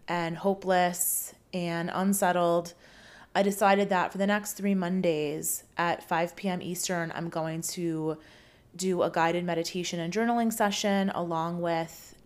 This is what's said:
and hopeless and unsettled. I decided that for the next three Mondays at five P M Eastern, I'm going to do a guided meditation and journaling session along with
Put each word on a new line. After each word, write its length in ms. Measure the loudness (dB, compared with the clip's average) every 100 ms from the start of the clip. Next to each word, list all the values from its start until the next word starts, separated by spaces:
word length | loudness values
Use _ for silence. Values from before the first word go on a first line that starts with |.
| -6
and 300 | -4 -2 -2
hopeless 960 | 0 0 2 4 4 2 -2 -2 -6 -12 _
and 380 | -4 -2 -2 -2
unsettled. 800 | 0 2 4 4 4 4 4 0 -8 -20 -20 -20 -20 -4
I 80 | 0
decided 480 | 2 4 4 4 4
that 200 | 2 0
for 60 | 0
the 100 | 0
next 280 | 0 -2
three 200 | -4 0
Mondays 920 | 2 2 2 2 2 0 -2 -4 -6 -6 -2
at 320 | 0 -2 -2
five 260 | -2 -2
P 140 | -2 -4
M 140 | -4
Eastern, 500 | -4 -4 -4 -2 -4
I'm 140 | -6 -6
going 320 | -4 -4 -4
to 560 | -6 -4 -2 -2 -2 -4 -8 -20 -20 -20 _
do 280 | -4 0 2
a 80 | 2
guided 340 | 2 2 2
meditation 560 | 0 -2 -2 -4 -4 -4
and 100 | -2
journaling 400 | 0 0 2 0
session 600 | 2 0 0 0 2 0
along 500 | -2 -2 -2 -2 -2
with 540 | -2 -2 -4 -10 -20 -18